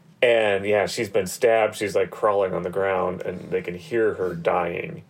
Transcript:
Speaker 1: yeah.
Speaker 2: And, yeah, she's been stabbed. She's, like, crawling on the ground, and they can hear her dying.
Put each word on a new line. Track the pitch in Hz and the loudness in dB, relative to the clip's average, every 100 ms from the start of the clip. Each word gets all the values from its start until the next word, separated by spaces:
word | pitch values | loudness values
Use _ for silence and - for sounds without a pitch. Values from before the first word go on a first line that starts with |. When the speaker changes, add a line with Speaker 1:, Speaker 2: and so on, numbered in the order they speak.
| _ - | _ 0
Speaker 1:
yeah. | 123 | 4
Speaker 2:
And, | 117 107 98 101 | 4 4 2 2
yeah, | 104 92 | 2 2
she's | - 110 | -2 -2
been | 104 92 | 0 -2
stabbed. | - 120 113 107 104 | 0 2 4 2 0
She's, | 104 | -2
like, | 95 92 | 0 0
crawling | - 110 101 95 | 0 2 2 2
on | 90 | -2
the | 90 | -4
ground, | 87 98 92 90 92 | -2 0 0 0 -2
and | - 90 80 | -6 -8 -4
they | 92 | -4
can | 90 87 | -4 -8
hear | - 117 110 | -4 0 0
her | 95 92 | 0 -2
dying. | 85 85 90 87 85 - - - | -2 0 0 0 -4 -8 -12 -16